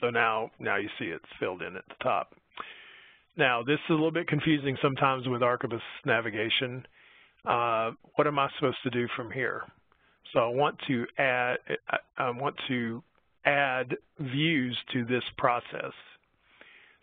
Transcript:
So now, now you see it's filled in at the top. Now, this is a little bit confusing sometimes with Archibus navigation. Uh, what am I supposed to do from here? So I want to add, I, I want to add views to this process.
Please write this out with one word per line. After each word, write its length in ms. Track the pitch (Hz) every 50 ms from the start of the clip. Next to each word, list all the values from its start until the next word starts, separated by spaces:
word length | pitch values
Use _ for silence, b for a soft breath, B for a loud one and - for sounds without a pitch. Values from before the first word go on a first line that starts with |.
So 100 | 120 120
now, 400 | 117 117 113 113 110 110 113 110 - -
now 180 | 123 110 101
you 120 | 101 104 104 - -
see 60 | -
it's 200 | 90 80 - - - - -
filled 240 | 113 98 92 90
in 140 | 82 90 90
at 80 | 95 - -
the 140 | - -
top. 320 | - 131 107 95 - - - - _ _ B B B B B B B B B B B B B B B B _
Now, 260 | 165 147 127 123 117
this 120 | 120 131 151
is 160 | 147 - -
a 20 |
little 180 | 170 151 156 165
bit 160 | 160 170 175
confusing 500 | - 160 147 - 160 156 143 135 139 131 -
sometimes 460 | - 143 135 131 143 135 135 131 123 131
with 140 | 123 117
Archibus 380 | 123 120 123 120 - 117 117 113 - - - - -
navigation. 800 | 139 117 117 113 117 101 110 110 113 - - 135 123 123 127 - b b b b b b b b b b b -
Uh, 480 | - - 120 117 117 113 110 113 113 - - - - -
what 100 | - 147
am 120 | 151 147 139
I 80 | 139 139 -
supposed 260 | - 147 127 120 -
to 80 | - 131
do 160 | 117 120 120 117 -
from 160 | - 123 -
here? 320 | - 131 123 104 98 117 - - - _ _ _ b b b b b b - -
So 80 | - 135
I 80 | 117 117
want 300 | 120 131 147 147 - - - -
to 180 | 135 120 120 - - -
add, 400 | 143 135 127 123 123 123 127 - - - - - - -
I, 100 | - - - _ _
I 140 | - 139 127
want 260 | 120 123 135 143 143 - - -
to 340 | 131 123 120 113 117 120 - _ _ _ _ _ _ _ -
add 520 | 147 143 143 143 135 127 127 127 123 156 - - _ _ -
views 600 | 147 127 123 143 156 165 165 139 127 127 117 - - - -
to 100 | 127 120
this 200 | 113 123 120 - - -
process. 560 | - - 127 120 120 - - - - 73 - - - - - - _ _ _ _ B B B B B B B B B B B B B